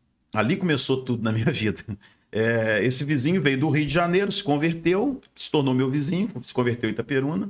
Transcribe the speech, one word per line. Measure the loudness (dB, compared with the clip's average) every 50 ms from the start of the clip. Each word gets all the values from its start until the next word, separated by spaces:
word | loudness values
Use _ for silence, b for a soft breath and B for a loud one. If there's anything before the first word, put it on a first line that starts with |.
| _ _ _ _ _ _ -2
ali | 0 0 0 0
começou | 0 0 0 0 0 0 0 -2 -2 -2
tudo | -2 -4 -2 0
na | 0
minha | 0 2 0
<laughs> | 0
vida. | 0 2 0 -2 -2 -2 -8 -10 -12 b b b b b b b
É, | -2 0 0 2 2 2 2 2 2 2 2
esse | 2 2 0 0
vizinho | 0 0 0 2 2 2 2
veio | 2 2 2 2
do | 0 0
Rio | 2 0 0
de | 0 0
Janeiro, | 0 2 2 2 2 2 0
se | -2 -2 0
converteu, | 0 0 2 0 0 -2 0 0 0 2 2 0 -2 -4 -6 -10 _ _
se | -10 -6 -2
tornou | 0 2 2 2 2
meu | 2 2 2
vizinho, | 0 0 -2 0 0 -2 -2 -4 -6 -10 -14
se | -4 -2
converteu | 0 0 0 0 0 -2 -4
em | -4
Itaperuna. | -4 -4 -2 -2 -2 0 0 -2 -4 -4